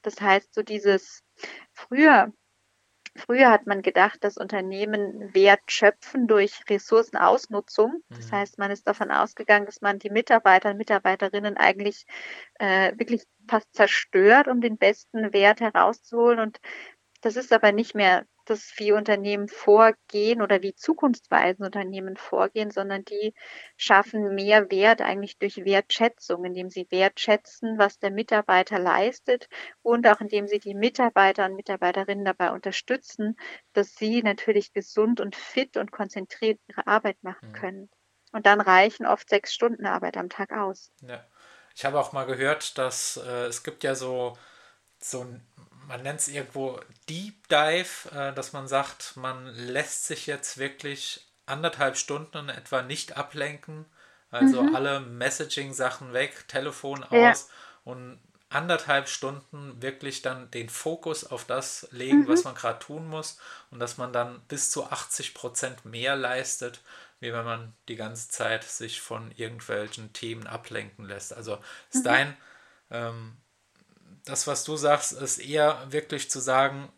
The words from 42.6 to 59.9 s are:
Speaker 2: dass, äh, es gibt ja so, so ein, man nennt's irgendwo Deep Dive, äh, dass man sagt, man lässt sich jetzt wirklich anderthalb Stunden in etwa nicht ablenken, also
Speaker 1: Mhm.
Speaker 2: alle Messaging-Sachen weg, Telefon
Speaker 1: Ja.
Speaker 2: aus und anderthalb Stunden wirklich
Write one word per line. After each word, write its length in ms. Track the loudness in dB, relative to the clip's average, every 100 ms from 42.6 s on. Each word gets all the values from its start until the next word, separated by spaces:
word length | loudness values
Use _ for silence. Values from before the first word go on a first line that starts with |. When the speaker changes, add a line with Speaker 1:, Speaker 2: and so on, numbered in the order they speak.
| -6 -4
Speaker 2:
dass, 380 | -4 -4 -8 -8 -10
äh, 200 | -8 -8
es 180 | -8
gibt 200 | -12 -8 -6
ja 100 | -4
so, 420 | -6 -6 -6 -8 -20 _ _ _ _ _
so 220 | -12 -12
ein, 260 | -12 -18 _ _ _ _ -18
man 140 | -12
nennt's 280 | -10 -8 -8
irgendwo 500 | -8 -12 -8 -8 -10 -18 _ -16
Deep 380 | -14 -14 -18 _
Dive, 600 | 0 2 -2 -4 -12 -14
äh, 220 | -10 -8
dass 200 | -8 -12
man 160 | -12 -4
sagt, 480 | -4 -4 -12 -18 -12
man 300 | -10 -10 -16
lässt 580 | -16 -8 -6 -6 -8 -10
sich 220 | -10 -10
jetzt 300 | -10 -10 -8
wirklich 680 | -10 -10 -14 -12 -12 -14 _ _ -12
anderthalb 520 | -6 -6 -2 -4 -4
Stunden 400 | -8 -10 -10 -14
in 120 | -14
etwa 340 | -14 -6 -6
nicht 340 | -4 -10 -10 -10
ablenken, 680 | -12 -8 -8 -10 -18 -20 -20 _ _ _ _
also 320 | 2 2 4
Speaker 1:
Mhm. 140 | 0 0
Speaker 2:
alle 260 | -2 -4
Messaging-Sachen 1120 | -8 -6 -6 -6 -8 -8 -10 -6 -6 -6 -8
weg, 340 | -6 -6 -8 -10
Telefon 560 | -8 -8 -10 -12 -12 2
Speaker 1:
Ja. 240 | 6 6
Speaker 2:
aus 160 | 4 -6 -20 -20 _
und 380 | -18 -18 -18 -20 _ _ _
anderthalb 600 | -8 -4 -4 0 -2 -2
Stunden 720 | -10 -10 -12 _ -20 -18 -12
wirklich 400 | -12